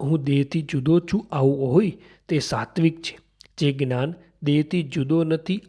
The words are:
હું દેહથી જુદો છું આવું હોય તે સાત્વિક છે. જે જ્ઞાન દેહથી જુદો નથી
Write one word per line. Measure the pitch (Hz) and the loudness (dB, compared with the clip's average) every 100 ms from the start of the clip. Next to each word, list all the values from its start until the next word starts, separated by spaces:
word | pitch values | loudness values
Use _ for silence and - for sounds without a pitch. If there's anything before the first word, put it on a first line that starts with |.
હું | 139 160 | -2 0
દેહથી | 139 139 139 165 | 2 0 0 -4
જુદો | 147 143 131 170 | -4 -2 2 2
છું | 175 196 - | 2 -4 -4
આવું | 135 135 139 135 | 0 2 2 2
હોય | 147 214 - - - - | 2 2 -2 -14 -20 -4
તે | 160 | -2
સાત્વિક | - 120 113 - 165 160 | -2 -4 -4 0 2 0
છે. | - - _ _ - - | -8 -14 _ _ -20 -2
જે | 147 | -2
જ્ઞાન | 139 135 127 139 170 - _ | 0 -2 -2 -4 -6 -18 _
દેહથી | 147 147 151 180 | 0 2 2 -2
જુદો | 147 143 135 160 | -4 -4 -2 0
નથી | 160 160 160 190 | 0 -2 -2 -6